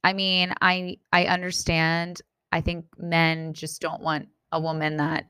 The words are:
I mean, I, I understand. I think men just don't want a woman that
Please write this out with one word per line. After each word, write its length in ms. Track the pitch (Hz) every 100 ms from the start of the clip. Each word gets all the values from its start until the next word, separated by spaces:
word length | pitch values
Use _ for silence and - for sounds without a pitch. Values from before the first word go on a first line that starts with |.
I 80 | 185
mean, 400 | 190 190 185 180 -
I, 380 | 185 185 180 190 _
I 140 | 180 175
understand. 920 | 180 180 180 - 165 160 170 170 175 - _ _
I 80 | 170
think 240 | 165 170 165 -
men 560 | 170 165 165 160 160
just 260 | 156 151 -
don't 220 | 160 156
want 260 | 160 151 - _ _
a 80 | 165
woman 380 | 160 156 156 151
that 280 | 147 160 -